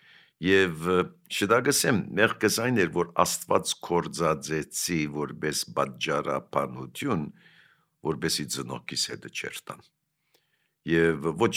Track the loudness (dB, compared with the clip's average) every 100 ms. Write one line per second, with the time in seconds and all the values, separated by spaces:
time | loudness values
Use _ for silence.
0 | _ -20 _ _ 4 6 6 2 2 2
1 | 2 -4 _ -2 4 4 4 2 2 2
2 | 0 2 2 2 0 2 2 2 2 2
3 | -2 2 0 0 0 0 0 -6 -2 -2
4 | -2 -2 0 0 -2 -6 -4 -6 -2 -2
5 | -2 -4 -6 -6 -4 -4 -4 -2 -4 -4
6 | -4 -2 -2 -4 -4 -4 -4 -6 -12 -8
7 | -4 -2 -4 -10 _ _ _ _ _ _
8 | -6 -4 -2 -4 -4 -8 -8 -10 -8 -6
9 | -6 -8 -12 -10 -10 -12 -14 -16 _ _
10 | _ _ _ _ _ _ _ _ 0 4
11 | 4 4 -2 0 2